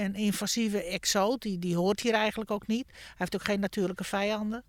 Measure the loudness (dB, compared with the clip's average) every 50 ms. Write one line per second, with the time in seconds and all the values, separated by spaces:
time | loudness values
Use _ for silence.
0 | -2 -2 0 2 2 2 2 2 0 0 2 2 2 2 2 0 -2 -2 -4 -2
1 | 0 2 4 4 4 4 2 0 -2 -4 -4 -2 -2 0 2 2 4 2 2 2
2 | 2 2 2 4 2 2 0 -2 -4 -4 -4 -4 0 0 -2 -2 -2 -6 -12 -20
3 | -20 -20 -6 -4 -4 -2 -2 -2 0 0 0 0 0 -2 0 0 0 0 -2 -4
4 | -6 -4 -2 -2 0 0 -2 -2 -2 -4 -6 -6 -8